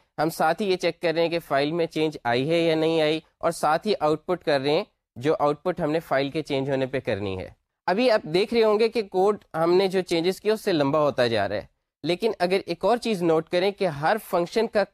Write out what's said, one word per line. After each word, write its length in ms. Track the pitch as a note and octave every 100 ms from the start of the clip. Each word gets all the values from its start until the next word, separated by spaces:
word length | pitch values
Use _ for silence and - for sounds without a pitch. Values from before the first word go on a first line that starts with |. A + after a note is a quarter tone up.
| _ -
ہم 120 | D#3+
ساتھ 320 | - D#3+ E3
ہی 80 | G3+
یہ 60 | F3+
چیک 240 | F3 -
کر 120 | E3+
رہے 80 | D#3+
ہیں 80 | E3
کہ 80 | E3+
فائل 340 | - C#3 D3
میں 140 | E3+ E3
چینج 320 | D#3 D#3 D3
آئی 240 | A#2+ A#2+ C#3
ہے 80 | E3+
یا 160 | E3
نہیں 260 | D#3+ D#3+ E3
آئی، 180 | D3+ D#3+ - _
اور 120 | D#3+
ساتھ 360 | E3 D3+ E3 G#3+
ہی 60 | F#3+
آؤٹ 260 | D3+ D#3 -
پٹ 180 | F3
کر 160 | - C#3
رہے 120 | C#3
ہیں 120 | D#3+ G#3 _ _ -
جو 180 | C#3 D#3
آؤٹ 240 | D3 D3+
پٹ 180 | F#3 F3
ہم 100 | D3+
نے 100 | D#3+
فائل 300 | - C#3 C#3+
کے 120 | D#3+
چینج 280 | C#3+ C#3 C3+
ہونے 160 | C3+ C3
پہ 140 | C3+
کرنی 380 | B2 G2+ G2+ F#2
ہے۔ 100 | - - _ _ -
ابھی 240 | F#3 B3+
آپ 100 | G#3+ D#3
دیکھ 200 | E3+ A3
رہے 80 | A#3
ہوں 160 | A3 G#3
گے 80 | A3+
کہ 140 | A#3
کوڈ 420 | G3 F#3 G3 G#3 _
ہم 180 | D#3+ E3
نے 160 | F3+ G3
جو 120 | F#3+
چینجز 400 | F3+ E3+ E3+ F#3+
کیا 120 | G#3
اس 120 | G#3+
سے 80 | G#3+
لمبا 280 | E3 C#3 D#3
ہوتا 260 | D3 C3 B2
جا 220 | A2 G2
رہا 80 | G2+
ہے، 100 | - _ _ _
لیکن 300 | D3+ F3+ A3+ -
اگر 220 | F3+ F#3+ -
ایک 180 | E3+
اور 120 | F#3+ A#3
چیز 260 | A#3 G3
نوٹ 260 | E3+ D#3+ D#3+
کریں 220 | F3 F#3+
کہ 160 | G3 F#3
ہر 300 | C#3+ D#3 A3
فنکشن 420 | - F3+ F3 A3+ A3
کا 180 | G#3+ G3